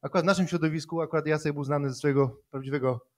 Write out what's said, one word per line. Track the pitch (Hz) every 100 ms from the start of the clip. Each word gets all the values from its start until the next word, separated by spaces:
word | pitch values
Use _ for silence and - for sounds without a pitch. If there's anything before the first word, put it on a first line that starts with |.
akurat | 143 190
w | 165
naszym | 190 175
środowisku | 175 156 156 139 165
akurat | 156 160 151
Jacek | 151 156
był | 147
znany | 135 147 139
ze |
swojego | 131 147 139 135 - _
prawdziwego | 135 135 143 131 120 -